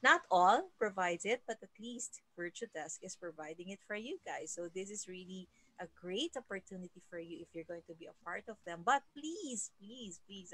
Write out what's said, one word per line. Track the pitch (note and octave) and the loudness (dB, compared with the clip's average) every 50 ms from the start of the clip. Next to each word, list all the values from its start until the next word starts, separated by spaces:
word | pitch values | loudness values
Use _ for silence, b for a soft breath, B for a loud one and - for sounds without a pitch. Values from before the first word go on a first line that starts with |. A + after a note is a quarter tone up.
Not | - B3 D4+ F4 - - | 12 10 10 10 8 6
all | - F#3 F3 F3+ G#3 B3+ F4+ F#4+ - _ | 6 8 10 10 10 8 6 2 -2 _
provides | - G#3+ F#3+ G3 F#3 F3+ F3 E3+ - | 0 0 2 2 2 2 2 0 0
it, | G3+ A3 B3+ - | 0 0 0 0
but | - A3+ G#3+ | -4 -10 -10
at | - G3 _ - | -10 -20 _ -14
least | G#3+ A#3 B3 A#3 - - - - _ _ _ | -12 -10 -8 -8 -8 -10 -10 -14 _ _ _
Virtue | - F3 F3 E3+ - - A3+ | -8 -8 -6 -6 -8 -10 -8
Desk | _ D#3+ D3+ D#3 D#3 - | _ -8 -8 -6 -8 -10
is | - F#3 F#3 | -10 -12 -12
providing | - - F3 D#3+ D#3 D#3 D3+ D#3+ E3 F3 F3+ | -10 -10 -12 -10 -8 -10 -10 -10 -10 -10 -10
it | G3 G3 - | -10 -12 -8
for | - G#3 | -8 -6
you | G#3 A3 B3 D#4+ F#4 _ | -6 -4 -6 -8 -8 _
guys. | - E3+ C#3 - - - | -8 -8 -6 -6 -8 -6
So | - F3 F3 | -6 -6 -6
this | E3+ F#3 F#3+ G3 | -6 -6 -8 -6
is | G#3 G#3 - - | -6 -10 -8 -8
really | F#3 F#3 F#3 F3+ F#3 F#3+ F#3 - b b b b b _ | -10 -12 -10 -10 -10 -10 -10 -12 b b b b b _
a | F3+ E3+ _ - | -12 -12 _ -12
great | - F3+ F3+ G3+ C4+ E4+ - | -8 -4 -2 -2 -2 -2 -4
opportunity | C4+ B3 _ G#3 G3 F#3+ - - F#3 F3+ F3 _ - - - | -6 -8 _ -6 -8 -8 -8 -12 -10 -10 -12 _ -16 -20 -14
for | - F3 | -12 -12
you | E3 E3+ E3+ - | -10 -10 -10 -12
if | E3+ E3 | -12 -12
you're | _ E3 E3 D#3+ | _ -10 -8 -8
going | F3 E3+ E3 _ | -10 -12 -10 _
to | E3+ | -16
be | D#3+ E3 | -14 -14
a | - F3 _ - | -18 -18 _ -10
part | - F3 F#3+ G3+ - | -8 -8 -8 -8 -10
of | A3+ G3+ _ | -14 -12 _
them. | - E3+ E3+ E3+ | -10 -10 -6 2
But | F#3 B3+ C#4 C4+ - _ | 4 4 4 4 0 _
please, | C#4+ C#4+ D#4 E4 G#4 G#4 D4 B3+ A3 - - - _ | -8 -6 -6 -6 -4 -6 -6 -4 -4 -6 -6 -8 _
please, | G3 G3+ A3+ B3+ B3 G#3 E3+ - - | -18 -18 -14 -12 -10 -12 -12 -12 -16
please | - G3 G3 F#3 F3 | -16 -14 -14 -14 -14